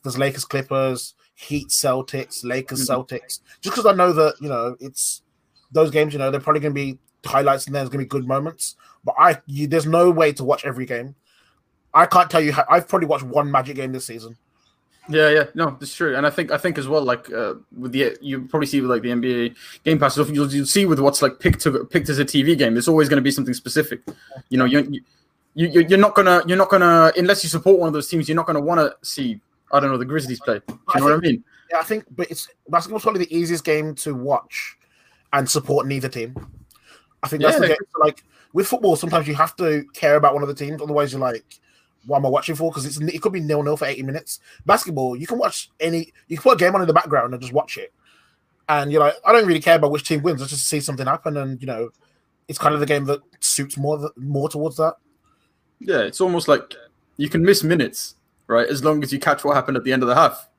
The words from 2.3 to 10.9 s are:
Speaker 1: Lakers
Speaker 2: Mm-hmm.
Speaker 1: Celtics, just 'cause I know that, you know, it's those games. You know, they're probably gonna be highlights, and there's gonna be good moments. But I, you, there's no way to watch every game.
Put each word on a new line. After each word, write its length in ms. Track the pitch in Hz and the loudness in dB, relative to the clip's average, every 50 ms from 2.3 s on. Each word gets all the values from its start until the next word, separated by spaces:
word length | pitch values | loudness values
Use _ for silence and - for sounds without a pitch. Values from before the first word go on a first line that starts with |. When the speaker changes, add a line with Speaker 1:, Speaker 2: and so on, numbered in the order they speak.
| - - - | -14 -12 -8
Speaker 1:
Lakers 440 | 120 123 131 131 - 135 127 131 123 | -6 -6 -6 -6 -8 -8 -6 -4 -2
Speaker 2:
Mm-hmm. 120 | 131 127 | -4 -4
Speaker 1:
Celtics, 400 | 131 - 139 120 - - - - _ _ - _ | -4 -8 -12 -14 -12 -12 -14 -14 _ _ -20 _
just 160 | - 196 185 | -8 -6 -6
'cause 100 | 247 220 | 2 4
I 60 | 214 | 4
know 200 | 196 185 180 180 | 6 6 4 2
that, 220 | 165 156 156 151 - _ | 4 4 2 2 2 _
you 80 | 147 147 | -8 -6
know, 280 | 135 120 117 120 123 _ | -4 -4 -4 -4 -6 _
it's 420 | 127 135 - - - - - - _ _ _ _ _ _ _ _ _ _ | -18 -16 -10 -8 -6 -6 -6 -10 _ _ _ _ _ _ _ _ _ _
those 220 | 127 156 160 151 | 2 2 2 4
games. 200 | 139 156 151 151 | 4 0 0 0
You 60 | 143 147 | -2 -4
know, 140 | 135 135 | -4 -2
they're 80 | 135 143 | -2 -2
probably 200 | - 156 151 151 | 0 0 0 0
gonna 140 | 143 151 139 | 0 -2 -4
be 240 | 143 139 135 131 - _ _ _ _ - | -4 -6 -6 -8 -12 _ _ _ _ -10
highlights, 420 | - - 139 143 139 139 135 - | -2 -2 2 2 2 2 0 -2
and 100 | - 139 | -6 -6
there's 120 | 143 135 127 | -6 -6 -4
gonna 140 | 135 139 | -6 -8
be 60 | 131 127 | -6 -4
good 180 | - 139 127 | -6 -6 -4
moments. 480 | 123 131 139 143 160 160 _ - - - _ _ _ _ _ _ | -2 -4 -2 -4 -6 -8 _ -12 -12 -12 _ _ _ _ _ _
But 100 | 131 - 131 | -6 2 4
I, 200 | 156 175 156 - _ | 4 4 4 2 _
you, 220 | - 139 139 147 143 | -12 -8 -6 -4 0
there's 180 | 160 165 147 | 0 -2 0
no 240 | 156 165 170 175 180 | 2 2 4 4 4
way 220 | 170 160 160 151 | 6 4 2 2
to 100 | 143 - | 2 -2
watch 220 | 135 123 147 - - | -2 -2 -2 -2 -2
every 200 | 143 123 127 127 | -10 -8 -8 -8
game. 300 | 120 | -6